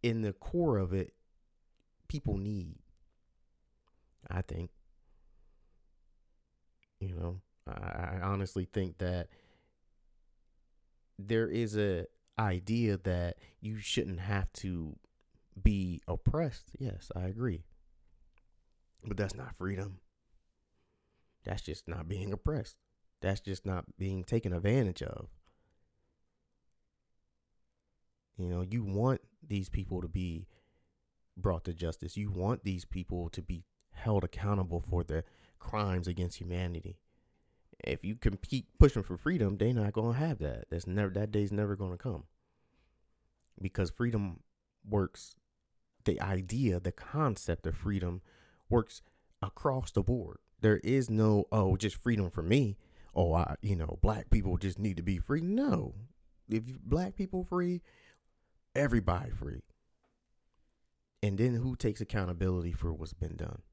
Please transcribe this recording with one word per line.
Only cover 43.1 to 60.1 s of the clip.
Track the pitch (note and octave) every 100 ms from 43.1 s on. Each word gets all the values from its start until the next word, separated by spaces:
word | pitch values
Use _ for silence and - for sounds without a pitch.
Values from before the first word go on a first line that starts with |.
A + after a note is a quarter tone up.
| _ _ _ _ -
Because | F#2 - F#2+
freedom | - A#2+ A2+ G2+ E2 _ _ _ _ G#2+
works, | G#2 F#2 - - - _ _ _ _ _ _
the | - F2
idea, | F#2+ F#2+ F#2 G#2+ C3 F2
the | F2+
concept | - - C#3+ D3+ G#2 - E2+ -
of | D#2
freedom | - G2+ F2 F2+ - - - _ _
works | A#2+ A2+ - - _ _ _
across | G2+ - D3+ C3 -
the | -
board. | G2 B2+ F#2+ - _ _
There | A2 G#2+
is | - C3+ A#2+
no, | G#2+ A2 G#2 -
"Oh, | A2 F#2+ F#2+
just | G#2+ -
freedom | - A2+ F#2
for | -
me. | E2 B2 A#2+ G2 - - -
Oh, | - E2+
I, | E2 E2+ -
you | G#2 F#2+
know, | D#2+ E2+
black | - - -
people | A2 F#2+ F2+
just | G2 F#2
need | G#2 F2
to |
be | F2 F#2
free." | - C#3+
No. | E3+ G#3+ C#4+ F3+ C#3 F#2+ A#2+ _ - _ -
If | A2 A#2 C3
black | - D3+ F#3 G3
people | F#3+ F#3
free, | F3 F3+ F3+ F3+ - - - _ _ _ _ _ _
everybody | - C#3+ A#2 F#2 F2 -
free. | - C#2+ - - _ _ _ _